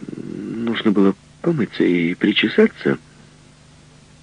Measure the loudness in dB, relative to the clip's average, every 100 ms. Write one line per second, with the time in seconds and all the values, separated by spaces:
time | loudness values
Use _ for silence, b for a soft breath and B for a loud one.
0 | -16 -14 -12 -12 -10 -6 -4 -2 2 4
1 | 4 2 -8 -6 -2 -2 -2 0 0 2
2 | 0 0 0 0 0 2 2 2 -4 -4
3 | -8 -20 -20 -20 -20 -20 -20 -20 -20 -20
4 | -20 -20